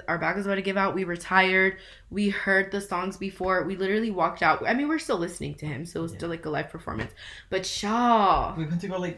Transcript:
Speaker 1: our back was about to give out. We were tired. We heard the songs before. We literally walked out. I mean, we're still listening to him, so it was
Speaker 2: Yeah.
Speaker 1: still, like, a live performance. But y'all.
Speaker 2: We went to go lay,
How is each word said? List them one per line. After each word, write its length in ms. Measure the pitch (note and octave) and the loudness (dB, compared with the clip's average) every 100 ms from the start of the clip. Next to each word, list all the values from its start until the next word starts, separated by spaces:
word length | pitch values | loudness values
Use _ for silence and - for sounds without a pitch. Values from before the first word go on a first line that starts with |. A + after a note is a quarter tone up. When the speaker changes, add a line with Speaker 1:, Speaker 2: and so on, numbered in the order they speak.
| - | -4
Speaker 1:
our 80 | E3 | -2
back 180 | D#3+ F#3+ | 0 0
was 100 | G3 | 0
about 80 | G3 | -2
to 60 | |
give 140 | F#3+ F#3+ | 0 0
out. 180 | G3 | 0
We 120 | F#3 F3 | 0 -2
were 100 | E3+ | -4
tired. 640 | - F#3+ F#3 F#3+ F#3+ F#3+ - - - | 2 4 6 6 4 2 -10 -20 -8
We 160 | F#3+ G3+ | 0 0
heard 420 | G3 G3 F#3+ F#3+ | 2 2 2 2
the 100 | G3+ | -4
songs 340 | G3 F3+ F#3 F#3+ | -4 -4 -4 -6
before. 480 | F#3+ - F#3 F3+ | -8 -2 0 2
We 140 | D#3+ F#3 | 0 -2
literally 340 | F#3+ G#3+ A3+ | 0 0 0
walked 300 | F3+ E3+ - | 0 0 2
out. 240 | E3 D3+ - | 2 4 2
I 60 | |
mean, 160 | B3 D4 | 0 0
we're 100 | D#4 | -2
still 180 | - G3 | 0 -2
listening 360 | F3 - C#3+ D3 | -2 -6 -10 -8
to 100 | D3+ | -8
him, 200 | C3 E3+ | -8 -8
so 140 | D#3+ | -6
it 40 | |
was 80 | E3 | -6
Speaker 2:
Yeah. 60 | E3 | -6
Speaker 1:
still, 120 | E3 | -6
like, 160 | E3 D#3+ | -6 -4
a 40 | |
live 200 | C#3+ D#3 | -4 -6
performance. 440 | E3 - - - - - - - | -10 -8 -6 -8 -10 -18 -18 -4
But 140 | F#3+ F#3 - | -4 -4 -4
y'all. 760 | G#3 A#3 A#3+ A3+ F#3+ D3+ - D#3+ | -2 2 4 6 6 4 2 -4
Speaker 2:
We 80 | D#3 | -2
went 160 | E3+ | -2
to 60 | G3 | -2
go 100 | F#3 | -4
lay, 200 | F3 | -4